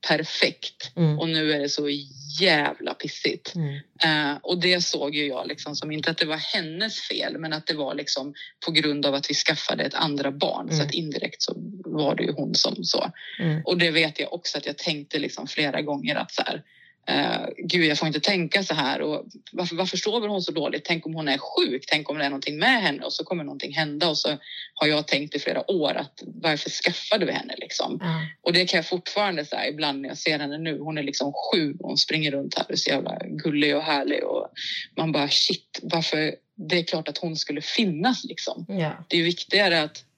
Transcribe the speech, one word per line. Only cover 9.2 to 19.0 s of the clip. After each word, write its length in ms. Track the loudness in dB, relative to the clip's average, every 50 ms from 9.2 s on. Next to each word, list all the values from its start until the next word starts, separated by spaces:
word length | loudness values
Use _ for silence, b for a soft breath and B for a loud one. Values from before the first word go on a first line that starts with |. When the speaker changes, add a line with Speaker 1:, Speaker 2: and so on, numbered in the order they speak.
| 0 0
Speaker 1:
vi 40 | -2
skaffade 500 | 0 2 2 0 0 0 -2 -2 0 -2
ett 100 | -2 0
andra 360 | 0 0 0 0 0 0 -2 0
barn. 360 | 0 0 0 0 -2 -4 0
Så 60 | 0
Speaker 2:
Mm. 120 | 0 0
Speaker 1:
att 80 | 0 0
indirekt 480 | -4 -4 -2 -4 -4 -4 -6 -4 -4 -4
så 100 | -4 -4 -6 -8 -10 -10 -12 -8
var 300 | -4 -2 0 2 2 2
det 80 | 2 0
ju 100 | -2 0
hon 220 | -2 -2 0 2
som 300 | 4 2 2 0 -2 -4
så. 260 | -2 0 0 -2 -2 -6 B B B B B
Speaker 2:
Mm. 220 | 0 0 0 0 0
Speaker 1:
Och 140 | 0 2 4
det 120 | 4 4
vet 300 | 4 4 2 2 0 -4
jag 120 | -4 -4 -4
också 260 | -6 -6 -4 -4 -4
att 80 | -4
jag 120 | -6 -8 -4
tänkte 400 | -4 -4 -4 -4 -6 _ -4 -2
liksom 280 | -2 -2 -6 -8 -8
flera 360 | -6 -2 0 0 0 0 -2 -2
gånger 340 | -2 -2 -2 0 0 0
att 160 | 0 -2 -4 -4
så 100 | -4 -2
här, 160 | -2 -4 -6 -8 b b b b b b b b
eh, 400 | 0 0 2 2 2 0 -2 -2 -4 -6 -6
"Gud, 260 | -4 2 4 6 6
jag 140 | 6 6 4
får 80 | 2 2
inte 120 | 0 2
tänka 420 | 4 4 4 4 2 2 2 2 2
så 120 | 2 0
här. 260 | 2 2 2 2 0